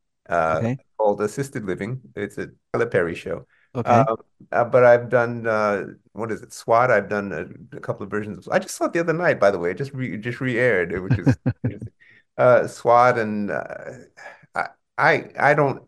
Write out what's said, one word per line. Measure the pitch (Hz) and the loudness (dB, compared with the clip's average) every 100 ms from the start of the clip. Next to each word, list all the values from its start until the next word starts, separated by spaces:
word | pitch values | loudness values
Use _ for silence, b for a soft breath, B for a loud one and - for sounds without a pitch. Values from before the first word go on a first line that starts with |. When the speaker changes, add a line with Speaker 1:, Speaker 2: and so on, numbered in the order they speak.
| _ _ - | _ _ -4
Speaker 1:
uh, | 85 80 80 | -2 0 0
Speaker 2:
Okay. | 113 127 _ - | -2 -6 _ -2
Speaker 1:
called | 107 101 | 0 0
Assisted | 104 - 139 131 101 | -4 -4 -8 -8 -8
Living. | 87 101 131 - - | -6 -6 -10 -12 -10
It's | 101 - | -10 -10
a | 85 - _ | -12 -14 _
Tyler | 120 117 | -4 0
Perry | 98 85 87 | 0 -2 -4
show. | 92 82 - _ _ 123 | -8 -10 -12 _ _ -8
Speaker 2:
Okay. | 117 120 113 | 4 4 4
Speaker 1:
Um, | 113 - _ - | 0 -8 _ -4
uh, | 98 120 | 0 2
but | 123 | 6
I've | 123 120 120 | 8 6 4
done, | 123 117 120 113 | 0 0 -2 -2
uh, | 107 104 101 80 - _ | 0 0 0 -4 -14 _
what | - 113 | -10 -8
is | 98 | -8
it, | 120 | -10
swat. | - - 113 127 | -14 0 2 4
I've | 107 98 | 2 0
done | 104 101 | -4 -4
a, | 80 92 - - - | -8 -10 -14 -18 -14
a | |
couple | - 117 | -10 -10
of | 101 | -6
versions | 104 104 90 - | -8 -8 -12 -4
of, | |
I | 190 | -2
just | 202 - | -2 -6
saw | 339 | -4
it | |
the | 170 | -2
other | 170 | -2
night, | 160 175 123 | 0 0 4
by | 101 | 4
the | 95 | 2
way. | 85 | -2
It | 92 | -4
just | 135 | -8
re-, | 135 127 85 | -8 -8 -6
just | 120 120 | -8 -6
re-aired, | 131 113 123 95 87 90 | -4 0 2 2 0 -4
which | 92 104 | -2 0
is | 113 - 127 | 2 0 -2
Speaker 2:
<laughs> | - | -4
Speaker 1:
interesting. | 120 - 117 - b b _ - | -6 -8 -14 -18 b b _ 2
Uh, | 127 117 104 | 4 6 2
swat | - 120 120 123 117 | -2 4 6 6 4
and, | 107 107 101 | -2 -4 -4
uh, | 73 - - - 147 - - B B B - | -6 -6 -12 -14 -16 -20 -20 B B B -8
I, | - - _ - | -8 -10 _ 0
I, | 143 143 - - | 2 2 -2 0
I | 135 | 2
don't, | 151 143 - | 4 2 -2